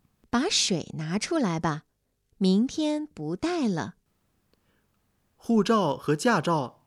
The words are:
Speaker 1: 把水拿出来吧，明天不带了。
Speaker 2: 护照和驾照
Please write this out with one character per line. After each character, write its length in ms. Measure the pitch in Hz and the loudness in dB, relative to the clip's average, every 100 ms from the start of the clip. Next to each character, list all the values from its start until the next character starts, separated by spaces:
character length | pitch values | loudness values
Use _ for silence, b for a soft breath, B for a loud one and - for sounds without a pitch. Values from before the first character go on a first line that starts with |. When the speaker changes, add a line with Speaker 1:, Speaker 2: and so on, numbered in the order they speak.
| _ _ - | _ _ -6
Speaker 1:
把 180 | 240 349 | -4 0
水 420 | - - 170 - 147 | 0 0 -2 -4 -8
拿 220 | 156 196 | -4 -4
出 180 | - 330 | -2 0
来 220 | 202 160 | 0 0
吧， 240 | 165 151 - _ _ _ _ - | -2 -4 -8 _ _ _ _ 0
明 280 | 190 196 262 | 2 4 2
天 400 | - 302 302 302 | 0 -2 -2 -4
不 300 | - 151 175 | -8 -8 -4
带 320 | 330 349 233 | -2 0 0
了。 280 | 165 101 - _ _ _ _ _ _ _ _ _ _ _ _ _ _ | -2 -6 -10 _ _ _ _ _ _ _ _ _ _ _ _ _ _
Speaker 2:
护 280 | - 226 | 2 2
照 320 | 196 220 160 - | 4 4 2 0
和 200 | - 156 | -2 0
驾 260 | 240 196 | 2 2
照 400 | 170 156 123 - | 2 0 -2 -6